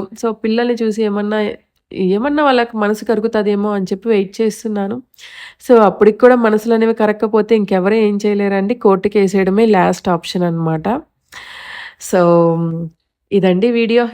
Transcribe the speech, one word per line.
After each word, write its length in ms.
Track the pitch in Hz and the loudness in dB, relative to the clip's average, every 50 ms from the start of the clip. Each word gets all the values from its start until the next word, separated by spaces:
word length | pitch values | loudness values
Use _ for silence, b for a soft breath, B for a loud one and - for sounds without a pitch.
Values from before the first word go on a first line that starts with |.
| 190 - 220 | 0 -2 -6
So, 180 | - - 226 214 220 | -6 -6 -6 -4 -4
పిల్లల్ని 380 | - 220 220 233 240 240 240 | -4 -2 -2 0 0 -2 -2
చూసి 220 | 226 226 220 202 214 220 | -2 -2 -2 -2 -2 -2
ఏమన్నా, 360 | 208 202 208 208 208 214 214 208 208 - - _ _ _ _ _ _ - - 190 | -2 -2 -4 -4 -2 -2 -2 -2 -4 -6 -10 _ _ _ _ _ _ -6 -2 0
ఏమన్నా 340 | 180 190 208 240 294 294 302 302 | 0 0 0 0 0 0 2 2
వాళ్ళకి 320 | 277 254 240 233 233 - | 2 2 2 0 -2 -2
మనసు 260 | 214 208 208 214 214 - | -2 -2 -2 -2 -2 -2
కరుగుతదేమో 680 | - 226 208 208 226 226 214 202 208 208 202 202 208 | -2 -2 -2 -2 -2 -2 -2 0 0 -2 -2 -2 -2
అని 160 | 208 202 190 | -2 -4 -4
చెప్పి 200 | 180 202 190 - 233 | -4 -6 -4 -2 0
వెయిట్ 260 | 220 196 196 190 - | 0 0 0 -2 -4
చేస్తున్నాను. 640 | - 226 214 214 - - 220 208 202 196 196 226 254 - _ B B B B B B B B B B | -2 -2 -2 -2 -4 -8 -6 -4 -4 -4 -6 -6 -8 -12 _ B B B B B B B B B B
So, 160 | - - 247 226 214 | 2 4 6 6 6
అప్పటికి 360 | 190 185 - 208 214 214 220 | 4 4 4 4 4 4 6
కూడా 180 | 247 247 254 240 | 6 4 6 4
మనసులు 360 | 233 220 214 214 214 233 233 | 2 2 0 0 0 0 0
అనేవి 200 | 220 226 226 226 | 2 2 0 0
కరగకపోతే 580 | 226 214 208 208 208 233 220 220 214 208 214 233 | 0 0 0 0 -2 -2 0 0 0 0 2 0
ఇంకెవరు 420 | 220 202 185 196 185 180 196 214 226 | 0 2 0 0 0 0 0 2 2
ఏం 180 | 214 208 208 | 2 0 0
చేయలేరండి. 580 | 202 202 208 208 202 202 196 196 196 190 202 247 | 0 -2 -2 0 0 0 0 0 -2 -2 -2 -2
కోర్టుకి 400 | 247 - 208 190 190 190 208 208 | 0 2 2 2 2 0 0 0
వేసేయడమే 500 | 208 196 190 196 196 190 185 190 208 233 226 | 0 0 2 2 0 0 2 2 2 2 4
లాస్ట్ 380 | 208 185 175 180 185 - - 196 | 4 4 2 2 0 -2 -2 -2
ఆప్షన్ 360 | 175 170 - - - 185 175 | -2 -2 -4 -6 -4 -4 -2
అనమాట. 420 | 175 170 165 165 160 160 156 156 196 233 302 339 _ _ _ _ _ B B B B B B B B B B B B B B - | -2 -2 -2 -2 -2 -4 -2 -4 -4 -4 -6 -8 _ _ _ _ _ B B B B B B B B B B B B B B -6
So, 180 | - - 185 175 170 170 170 170 170 165 165 165 165 165 165 170 165 - _ _ _ _ _ _ _ | -2 0 2 4 4 4 4 4 2 0 -2 -2 -4 -6 -6 -8 -10 -14 _ _ _ _ _ _ _
ఇదండి 360 | 202 202 190 185 180 185 214 247 | -2 0 2 2 2 2 2 0
వీడియో. 340 | 233 233 233 214 233 240 240 226 | 0 0 0 0 0 0 0 -2